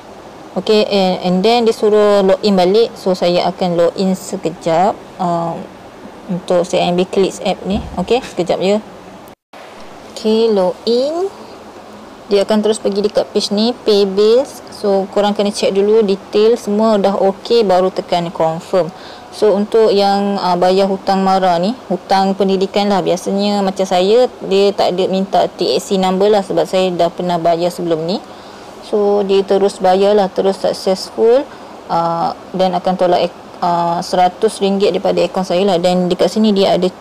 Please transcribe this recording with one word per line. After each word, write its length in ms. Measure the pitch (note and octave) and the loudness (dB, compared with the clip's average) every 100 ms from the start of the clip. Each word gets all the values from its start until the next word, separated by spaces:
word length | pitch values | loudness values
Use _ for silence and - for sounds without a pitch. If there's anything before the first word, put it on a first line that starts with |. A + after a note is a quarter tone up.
| - - - - - - | -20 -20 -20 -20 -12 -6
Okey, 320 | F#3+ G#3+ - | 0 0 2
and, 320 | G3 F#3 F3+ | 2 0 0
and 140 | F#3 F3+ G#3 | 0 0 2
then 240 | A#3+ A3+ | 2 2
dia 80 | A3+ | 0
suruh 480 | A3 G#3 G#3 G3+ G3 | 2 4 4 4 4
log 160 | F#3+ | 2
in 160 | G#3+ G3 | 2 2
balik. 320 | F3+ G#3+ A3+ - | 4 4 2 -2
So, 160 | G3 | -4
saya 320 | F#3 F3 F3 F3 | 0 0 0 0
akan 240 | F3+ F#3 E3+ | -2 -2 2
log 160 | E3+ - | 0 0
in 160 | F#3+ F#3 | -2 -2
sekejap, 800 | - F#3+ E3 E3+ E3+ E3 G3 - - - | -6 -8 -8 -6 -2 2 2 -2 -10 -6
ah, 320 | F3 E3+ E3+ E3 - - - - - - - | -4 -2 -4 -8 -12 -18 -20 -20 -20 -16 -10
untuk 400 | F3 - F3+ F3 | -8 0 0 0
C 160 | F3 | -2
I 80 | F3 | 0
M 80 | F3+ | 0
B 80 | F3+ | 0
Clicks 320 | G3+ F#3+ - F#3+ | 0 0 -2 -6
app 160 | F3+ F3+ | -4 -4
ni. 80 | G3+ - - | -6 -6 -6
Okey, 160 | F3 A#3+ | -2 -2
sekejap 400 | - - E3+ - | -4 -6 -4 -2
je. 240 | F#3 G#3 - - - - - - _ - - - - - - - | 0 0 -2 -18 -20 -20 -20 -20 _ -20 -20 -20 -20 -20 -18 -6
Okey, 320 | A3 A3 A3+ | -2 2 2
log 240 | G3+ F3+ - A3 | 2 0 -2 -2
in. 400 | A#3+ C#4 E4 G4 - - - - - - - - - - | 0 0 -2 -4 -8 -20 -20 -20 -20 -20 -20 -20 -16 -2
Dia 80 | G3+ G3 | 0 2
akan 160 | G#3+ G#3+ | 2 2
terus 160 | G#3+ | 0
pergi 240 | G3+ G3 G#3 | -2 -2 0
dekat 240 | - - | 0 -2
page 240 | G#3 - | -2 -2
ni, 240 | G3+ A3+ B3 - | 0 0 -2 0
pay 240 | G3+ G3+ | 2 2
bills. 560 | F#3+ G#3+ A#3+ C#4+ - - | 2 4 4 0 -6 -18
So, 320 | - G#3 G3 G3 | -6 -2 0 -2
korang 240 | G#3 G3+ G#3 | 0 0 0
kena 160 | G3+ | -2
check 160 | G#3 F#3 | -2 -2
dulu 320 | G3 G#3 A3 | 2 2 4
detail 560 | G3+ F#3+ - G#3 A3 A#3+ | 2 -2 -2 2 4 2
semua 400 | - G#3 A3+ G#3+ | 0 0 2 2
dah 160 | G3 | 2
okey, 480 | G3 G3 G3 - A#3 | 2 0 -2 0 2
baru 320 | G#3 F3+ F#3 | 4 2 2
tekan 400 | - F#3+ F3 E3+ | -2 -4 -2 -2
confirm. 560 | - D#3+ D#3+ - F#3+ E3 - - - - - | -2 -2 -2 -2 -2 -2 -6 -18 -20 -16 0
So, 160 | G#3+ | 2
untuk 400 | G3 G#3 A3+ A3 | 2 2 2 4
yang, 480 | G3 G3 G3+ G3+ G3+ | 4 2 2 0 -2
ah, 160 | F3+ F3 | 0 2
bayar 320 | F#3 F#3+ G3 | 2 2 2
hutang 320 | F#3+ - F#3+ | 0 -2 0
mara 400 | F#3+ F#3+ F#3 E3+ | 2 2 2 0
ni, 160 | F#3 B3 - | 0 -4 -6
hutang 480 | F3+ - F#3+ G3 | -6 0 0 2
pendidikan 560 | G3 G3 F#3+ F#3+ G#3 G3+ | 0 0 0 0 0 0
lah. 160 | G3 E3 | 0 0
Biasanya 560 | F3 G3 G3 G#3 G3+ | -2 -2 -2 0 -2
macam 240 | F#3+ F#3+ F#3+ | -2 -2 0
saya, 400 | F3+ F#3+ A#3 B3 - E3+ | 0 2 4 2 -2 -2
dia 240 | G3 G3+ | 2 2
tak 240 | G3+ - F3+ | 2 0 0
ada 80 | F#3 | -2
minta 400 | F#3+ F#3+ F3+ F3 | -2 0 0 0
T 320 | - F3 C3+ | -2 -2 -2
A 0 | |
C 240 | - F#3+ | -2 -2
number 320 | F#3 F#3 G#3 | 0 2 2
lah 80 | G#3 | 2
sebab 240 | F#3+ E3 D#3+ | 0 -2 0
saya 240 | F#3 F#3 | 0 0
dah 240 | F3 E3+ | 0 -2
pernah 240 | - F3+ F3 | -2 -4 -2
bayar 320 | E3+ E3 F3 | 0 0 -2
sebelum 320 | F3 E3+ D#3+ E3 | -4 -4 -2 -2
ni. 80 | A#3 - - - - - - - | -6 -8 -20 -20 -20 -20 -20 -4
So, 320 | G#3+ G3+ G3+ G3 | -2 0 0 2
dia 160 | G3 | 2
terus 400 | F#3+ G3 G3 - | 2 2 0 0
bayar 320 | F#3 F#3+ G3 G#3 | 2 4 4 2
lah, 160 | F#3 | 0
terus 320 | - F#3+ F#3+ | 0 -2 0
successful, 800 | F3+ F3 G3 F#3 - - A3+ B3+ D4 - - - - | -2 -2 -2 -4 -4 0 4 4 0 -12 -20 -18 -6
ah, 420 | E3+ E3+ E3+ E3+ - - F3+ | -2 -2 -2 -4 -6 -8 -2
dan 160 | F#3 | 0
akan 220 | F3+ F#3 F#3 | 0 -2 0
tolak 340 | F3+ F3+ F3 | 2 2 0
ek-, 140 | - - - | -6 -20 -6
ah, 400 | F3 F3 E3+ F3 | -2 0 0 -2
seratus 640 | F3 F#3 F3+ - A3 - | -2 0 0 2 -2 0
ringgit 320 | G3 G3 G3+ - | -2 0 0 0
daripada 240 | F#3+ F3+ | 0 0
akaun 220 | F3 F#3+ | 0 -2
saya 200 | F#3 F3+ G3+ | -2 0 2
lah. 100 | E3+ | 2
Dan 300 | F3+ F3+ F3+ | 2 0 0
dekat 240 | F3+ F3 | 0 0
sini 240 | G#3+ G#3+ G3 | 2 2 2
dia 180 | F#3+ | 2
ada 140 | F#3 F#3 - | 2 0 -2